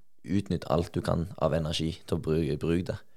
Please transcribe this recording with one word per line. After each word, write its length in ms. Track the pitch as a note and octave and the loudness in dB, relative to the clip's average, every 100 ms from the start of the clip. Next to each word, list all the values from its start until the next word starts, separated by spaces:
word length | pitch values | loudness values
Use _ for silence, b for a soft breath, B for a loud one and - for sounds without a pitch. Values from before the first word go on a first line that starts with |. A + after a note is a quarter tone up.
| - - B1 | -20 -16 -2
utnytt 380 | G2 G2 F2 - | 0 2 0 2
alt 160 | D#2 - | 2 2
du 60 | - E2 | -2 0
kan 220 | E2+ D#2+ - | 0 -2 0
av 160 | D#2+ | 2
energi 380 | E2 D#2 D#2+ D#2+ E2 | 2 0 -2 -2 -4
til 140 | - E2+ | -4 -4
å 40 | |
bruke, 320 | D#2 D#2 D2+ D2+ | 0 2 2 0
bruke 300 | E2 E2+ F2+ | 2 2 0
det. 80 | - - | -6 -10